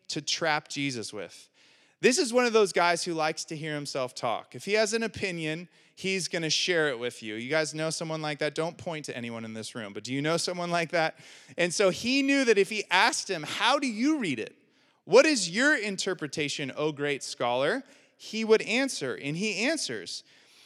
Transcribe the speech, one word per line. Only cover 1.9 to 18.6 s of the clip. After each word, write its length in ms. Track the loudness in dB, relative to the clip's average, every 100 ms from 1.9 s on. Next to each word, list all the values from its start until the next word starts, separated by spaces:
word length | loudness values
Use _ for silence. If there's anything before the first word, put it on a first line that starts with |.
| _
This 160 | 2 4
is 160 | 2
one 100 | 2
of 80 | 4
those 220 | 4 4
guys 280 | 4 2 2
who 120 | -2
likes 320 | -2 -2 -4 -8
to 100 | -8
hear 180 | -6
himself 400 | -6 -6 -4 -6
talk. 400 | -4 -4 -4 -6
If 120 | -12 -2
he 80 |
has 180 | 0 2
an 120 | 0
opinion, 680 | -4 -4 -6 -4 -4 -6 -10 _ _
he's 340 | -8 -4 -2 -2
gonna 220 | -2 0
share 400 | 0 2 2 2
it 80 | 0
with 240 | -4 -6
you. 140 | -8 -8
You 120 | -2
guys 240 | 0 0
know 160 | -2 -4
someone 320 | -4 -6 -4
like 200 | -6 -4
that? 140 | -4
Don't 220 | -2 -4 -6
point 300 | -8 -8 -8
to 100 | -8
anyone 300 | -8 -8 -10
in 80 |
this 200 | -10 -10
room, 200 | -10 -10
but 100 | -10
do 80 | -6
you 80 | -4
know 160 | 0 0
someone 340 | -2 -4 -2
like 200 | -2 0
that? 280 | 0 0 -2 -16 -20 -14 -2
And 160 | -2
so 160 | 4 2
he 320 | 4 2 2
knew 240 | 4 4
that 140 | 6 4
if 100 | 4
he 160 | 0 2
asked 400 | 4 4 4 -2
him, 120 | -4
"How 360 | -4 0 2 2
do 80 | 0
you 320 | 0 2 2
read 200 | 0 -2
it? 160 | -6 -12 _ _ _ _ 6
What 180 | 8
is 240 | 8 4 0
your 260 | 2 4
interpretation, 960 | 4 0 -4 -4 -4 -4 -4 -4 -4 -6 -2
O 160 | -2
great 300 | -2 -2 -2
scholar?" 640 | -6 -4 0 2 2 0 -6 -20 _ _
He 260 | -10 -4
would 160 | 4 4